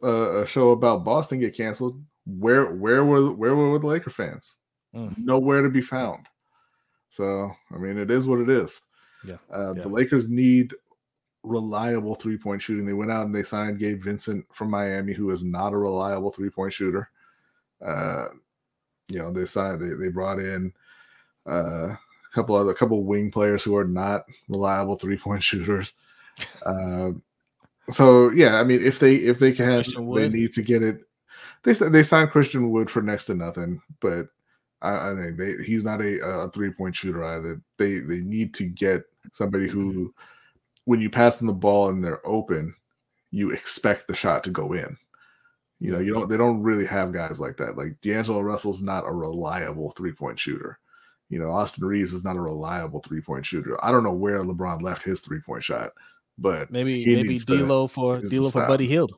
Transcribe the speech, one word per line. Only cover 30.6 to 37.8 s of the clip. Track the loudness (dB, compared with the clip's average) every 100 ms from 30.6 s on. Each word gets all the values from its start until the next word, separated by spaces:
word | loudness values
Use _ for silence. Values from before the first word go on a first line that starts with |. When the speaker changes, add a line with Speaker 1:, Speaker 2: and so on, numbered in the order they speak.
Speaker 1:
get | 0 2
it. | 2 -2 -10 _ _ -20 -20 -2
They | 2
s-, | 4
they | 8 8
signed | 8 6 6
Christian | 4 4 2 0
Wood | 0 0
for | -2
next | -2 -2 -4
to |
nothing, | -4 -4 -6 -6 -8 -10 -4
but | -2 -2 -6 _ _ _ _ -8
I, | -4 -4 -4
I |
think | -6 -6 -6
they, | -6 -6
he's | -2 -2
not | -2 -2
a, | -2 -4 -4
a | -6 -6
three-point | -6 -6 -4 -8 -6
shooter | -6 -6
either. | -6 -8 -8 -10 -10
They, | -2